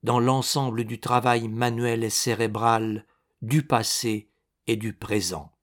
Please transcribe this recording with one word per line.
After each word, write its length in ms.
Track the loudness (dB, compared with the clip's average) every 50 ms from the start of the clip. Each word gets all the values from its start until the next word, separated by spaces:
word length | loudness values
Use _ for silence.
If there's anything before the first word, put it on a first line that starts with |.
| 2
dans 180 | 2 2 4
l'ensemble 640 | 4 4 4 2 2 0 0 0 0 -2 -2 -4 -4
du 160 | -4 -6 -6
travail 480 | -2 2 2 2 4 4 2 2 0 -2
manuel 560 | -4 -2 0 0 0 0 -2 0 0 0 -2
et 60 | -2
cérébral 960 | -2 -2 0 0 0 0 0 -2 -2 0 2 2 2 2 2 -2 -4 -6 -10 _ _ _ _ _ _ _ -4
du 240 | 2 2 2 2
passé 640 | 2 0 0 0 0 -2 -2 -2 -2 -2 -2 -4 _ _ _ _ _ _ _ _
et 100 | -2 -2
du 180 | -2 -2 -6 -8
présent. 580 | _ -6 -2 -2 0 0 -2 -6 -8 -10 -14 _ _